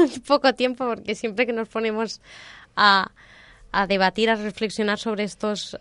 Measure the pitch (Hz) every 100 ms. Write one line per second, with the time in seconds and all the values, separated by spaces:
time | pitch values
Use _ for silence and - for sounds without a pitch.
0 | 320 254 - 285 277 - 247 247 254 220
1 | 208 214 233 196 247 226 220 220 220 214
2 | 220 - - - - - - - 208 196
3 | 185 _ - - - - - 190 190 196
4 | 190 185 220 226 208 - 220 - 214 208
5 | 233 208 208 - 214 208 - -